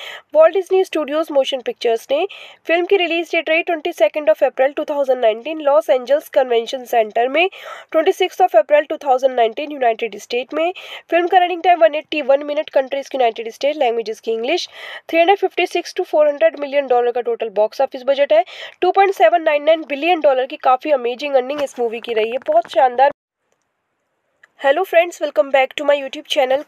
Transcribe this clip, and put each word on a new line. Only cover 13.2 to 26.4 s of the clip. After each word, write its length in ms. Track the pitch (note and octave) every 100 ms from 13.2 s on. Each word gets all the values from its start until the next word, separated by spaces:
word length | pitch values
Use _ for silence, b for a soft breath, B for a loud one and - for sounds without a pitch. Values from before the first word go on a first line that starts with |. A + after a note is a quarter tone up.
| A#3 A3 A3+
स्टेट, 260 | - C#4
लैंग्वेजेस 440 | D4+ B3 A#3 G#3+ A3
की 120 | A3+
इंग्लिश। 360 | A3+ B3 E4+ - B B B -
थ्री 100 | E4
हंड्रेड 180 | E4+ G4+
फिफ्टी 300 | F#4+ - F4
सिक्स 260 | F4 -
to 120 | -
फ़ोर 220 | F4 D#4 D4+
हंड्रेड 320 | C#4+ E4 D4
मिलियन 280 | C#4+ C#4+ C4
डॉलर 240 | B3 A#3+
का 100 | B3
टोटल 280 | A#3 A3+ A3+
बॉक्स 320 | G3 G#3+ -
ऑफिस 220 | C4+ C4
बजट 300 | B3 C#4 C#4+
है। 100 | D#4 F#4 B B B
टू 100 | F4+
पॉइंट 220 | G4 G4
सेवन 280 | G4 E4 E4+
नाइन 220 | D#4 D4
नाइन 180 | D4 E4 C#4+
बिलियन 300 | C#4 D#4+ F4
डॉलर 240 | D4+ C4
की 120 | C4 D4+
काफ़ी 340 | C4+ B3+ D4+
amazing 440 | C4+ A#3+ B3 D4
earning 260 | C4+ B3+ D4
इस 160 | C4+ B3+
movie 200 | A#3 A3+
की 140 | A#3+
रही 180 | A3 A3+
है, 60 | B3+ D#4
बहुत 240 | D#4+ F4
शानदार। 400 | D#4+ C4 B3 C#4+ - _ _ _ _ _ _ _ _ _ _ _ _ _ _
Hello 240 | C#4 D4+
friends, 380 | F#4+ E4+ F4 -
welcome 280 | D4+ D#4 C#4
back 220 | C4+ C4 -
to 80 | C#4+
my 80 |
YouTube 320 | C#4+ C4+ D4+ -
channel। 360 | D4+